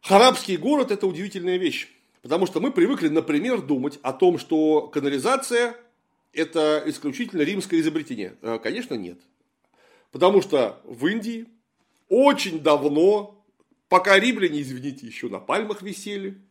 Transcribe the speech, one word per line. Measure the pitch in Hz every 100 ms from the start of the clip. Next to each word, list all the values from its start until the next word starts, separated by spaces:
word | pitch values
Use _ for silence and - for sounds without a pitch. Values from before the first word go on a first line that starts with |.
Харабский | - 196 254 208 - 175
город — | 214 294 254
это | 202 190
удивительная | 160 202 190 175 180
вещь. | 175 123 - _ _ _
Потому | 120 165 180
что | 160
мы | 139
привыкли, | - 185 226 160
например, | 156 160 147 226 247
думать | 135 135 143 -
о | 131
том, | 135 180 165
что | - 160 156 151 -
канализация — | 151 139 139 165 262 262 240 240 233 _ _ _ _ _
это | 156 160 165 151 151 151
исключительно | 135 143 139 233 175
римское | 147 202 - 165
изобретение. | 160 156 139 117 92 -
Э, | 113 113
конечно, | 117 202 247 123
нет. | 87 87 _ _ _ _ _ _ _ _ _
Потому | 135 180 202
что | - 143 110 -
в | - 117 151
Индии | 226 214 226 233 _ _ _ _ _ _
очень | 220 277 285 190 160
давно, | 151 147 147 147 185 208 202 _ _ _ _ _ _
пока | 185 185 196
римляне, | 240 214 180 147
извините, | 131 127 139 135 117
еще | - 117
на | 92
пальмах | - 180 214 202
висели | 190 - 202 202 196 196 _